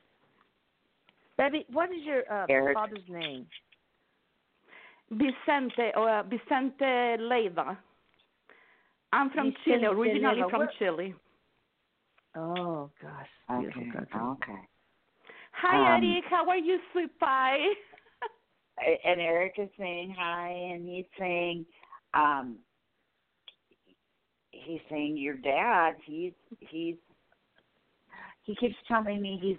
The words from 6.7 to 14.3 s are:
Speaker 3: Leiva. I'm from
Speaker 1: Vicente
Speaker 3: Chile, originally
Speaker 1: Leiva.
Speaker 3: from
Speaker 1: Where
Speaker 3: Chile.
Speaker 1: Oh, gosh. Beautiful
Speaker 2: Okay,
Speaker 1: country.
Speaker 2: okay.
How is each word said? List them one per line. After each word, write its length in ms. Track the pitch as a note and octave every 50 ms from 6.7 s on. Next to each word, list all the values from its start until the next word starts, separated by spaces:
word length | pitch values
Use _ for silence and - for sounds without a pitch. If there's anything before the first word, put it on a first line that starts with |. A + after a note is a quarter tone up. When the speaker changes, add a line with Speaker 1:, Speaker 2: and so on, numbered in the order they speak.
| C4 - C#4 C4 B3+ B3 B3 A#3+ A#3 A3
Speaker 3:
Leiva. 580 | A3+ A#3 B3 A#3+ A3+ F#3+ F3 E3 C#3 C3+ F#3+ - - _ _ _ _ _ _ _ _ _ _ _ _ - - - - _ _ _ _ _ _ _ _ _ -
I'm 180 | A#3+ C#4 C4+
from 220 | C4+ G#3 A3+ C4+ C4+
Speaker 1:
Vicente 120 | - -
Speaker 3:
Chile, 220 | D#4+ A#3+ A#3+ A3+
originally 540 | G#3+ G3 G#3 A#3 A3+ G#3+ - C4+ C4 A3+ A#3+ F3+
Speaker 1:
Leiva. 80 | F#3
Speaker 3:
from 80 | A3 C#4+
Speaker 1:
Where 120 | D4+ - - -
Speaker 3:
Chile. 360 | G#3+ F3+ D#3+ D#3 F3+ G3 F3 - _ _ _ _ _ _ _ _ _ _ _ _ _ _ _ _ _ _ _ _ _ _ -
Speaker 1:
Oh, 560 | D#3 D#3+ E3 F3 F3+ F3+ F3 E3 D3+ C#3+ D3 - -
gosh. 280 | D#3 D3 D3 C#3+ C#3 - - _ _ - B2 B2
Beautiful 220 | - - - B2 A#2+
Speaker 2:
Okay, 100 | A#2+ -
Speaker 1:
country. 280 | - - - - A2
Speaker 2:
okay. 400 | A#2 B2